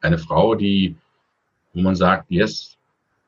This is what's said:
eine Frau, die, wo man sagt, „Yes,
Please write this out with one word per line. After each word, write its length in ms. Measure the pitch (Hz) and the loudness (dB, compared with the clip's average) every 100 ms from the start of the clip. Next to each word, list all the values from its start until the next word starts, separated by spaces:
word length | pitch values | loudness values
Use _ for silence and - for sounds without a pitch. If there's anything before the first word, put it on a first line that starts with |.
eine 160 | 82 82 | -2 -2
Frau, 380 | - 78 101 107 | 0 -2 0 0
die, 400 | 101 98 92 85 _ _ _ _ _ _ _ | 0 0 0 -4 _ _ _ _ _ _ _
wo 80 | 85 | -2
man 140 | 92 92 | 0 2
sagt, 360 | 90 95 - | 2 2 0
„Yes, 440 | 87 110 - - _ _ _ _ _ | 0 0 -2 -16 _ _ _ _ _